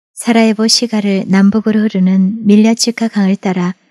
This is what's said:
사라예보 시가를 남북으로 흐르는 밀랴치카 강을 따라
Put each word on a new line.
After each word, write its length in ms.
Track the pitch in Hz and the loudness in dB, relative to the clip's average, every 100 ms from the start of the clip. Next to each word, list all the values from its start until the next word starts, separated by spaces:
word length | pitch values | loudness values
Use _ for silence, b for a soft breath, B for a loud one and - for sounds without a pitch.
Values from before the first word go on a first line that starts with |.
| _ | _
사라예보 540 | - 233 226 220 214 226 | -10 -2 2 2 0 -2
시가를 560 | - 233 214 202 190 - | -2 -2 -2 -2 -2 0
남북으로 520 | 190 196 220 214 214 | 2 2 2 0 0
흐르는 680 | 214 190 185 190 190 226 208 | 0 0 0 2 0 -2 2
밀랴치카 600 | 214 220 233 233 233 226 | 4 4 0 -2 -4 -4
강을 280 | 208 190 196 | -2 -2 -2
따라 380 | 196 180 175 - _ | -4 -4 -4 -6 _